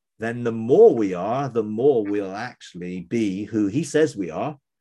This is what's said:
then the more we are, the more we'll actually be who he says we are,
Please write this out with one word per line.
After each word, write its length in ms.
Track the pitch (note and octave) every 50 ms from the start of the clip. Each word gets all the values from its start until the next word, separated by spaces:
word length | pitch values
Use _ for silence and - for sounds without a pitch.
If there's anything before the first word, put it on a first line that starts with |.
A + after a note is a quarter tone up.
| _ _ _ _
then 260 | G#2+ A2+ A#2 A#2+ A#2+
the 80 | A#2+ A2+
more 420 | A2+ A2+ A2+ C#3 F#3 A3+ A3+ D3+
we 200 | A#2 G#2+ F#2+ F#2
are, 340 | F2 F2+ G#2 A#2+ C3+ C#3+ C3+
the 140 | A2+ A#2 G#2
more 420 | G#2+ G#2+ A2 B2 D3 C#3 A#2 G#2
we'll 300 | G2+ G2+ G2+ G2+ F#2+ F#2+
actually 680 | G#2 A#2 B2+ B2 _ - - _ F2+ F2 F2+ F2+ F#2
be 440 | E2+ - B2 A#2 A2+ G2+ F#2 G2 G#2+
who 220 | G2 - A2 G#2 G2
he 140 | F#2+ C#3+ E3+
says 340 | - - D3+ D#3+ D3 -
we 140 | G2+ F#2+ D#2+
are, 280 | D2+ F2 A2 C#3+ D3 - _ _ _ _